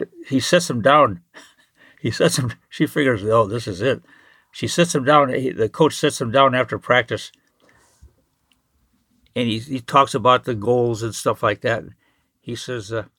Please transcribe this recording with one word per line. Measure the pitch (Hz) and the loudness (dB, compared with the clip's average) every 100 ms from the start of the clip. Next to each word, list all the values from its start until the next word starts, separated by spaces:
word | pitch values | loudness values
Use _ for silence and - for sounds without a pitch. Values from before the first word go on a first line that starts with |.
| - 339 339 | -12 -12 -4
he | 262 | -4
sits | - 180 175 | 2 0 0
him | 127 | -2
down. | 110 147 135 90 - | 4 4 4 0 -14
<laughs> | - - _ _ _ - _ | -20 -20 _ _ _ -20 _
He | 127 | -8
sits | - 170 160 | 0 0 0
him, | 123 - _ | -4 -6 _
she | - 156 | -4 -4
figures, | 160 139 113 | 0 0 0
"Oh, | 104 113 104 | 2 2 2
this | 113 113 | -2 -6
is | 90 | -4
it." | 120 123 - _ _ _ _ | -2 -2 -6 _ _ _ _
She | - 175 | -8 -6
sits | - 170 | 0 0
him | 151 | 0
down. | 127 147 143 | 4 4 4
He, | 127 127 | 0 -4
the | - 110 | -2 -4
coach | - 151 | 2 0
sits | - 151 - | 2 -2 -2
him | 120 | -2
down | 123 135 | 2 4
after | 127 123 104 | 2 -2 -6
practice, | - 123 120 107 - _ _ _ _ _ _ _ - _ _ _ _ _ _ _ _ _ _ _ _ | 0 0 0 -6 -10 _ _ _ _ _ _ _ -20 _ _ _ _ _ _ _ _ _ _ _ _
and | - 120 | -6 -4
he, | 110 | -4
he | 117 131 | -6 -10
talks | 117 143 135 | 0 4 4
about | 135 110 123 | 2 2 2
the | - | 2
goals | 117 104 123 120 110 | -4 0 2 2 -2
and | 113 | -6
stuff | 101 - 110 | -4 -4 -2
like | 113 104 | -2 -2
that. | 120 113 90 - _ _ _ _ | -2 -4 -6 -20 _ _ _ _
He | - | -14
says, | 117 - 123 98 | -12 -10 -10 -8
uh, | 113 101 | -8 -10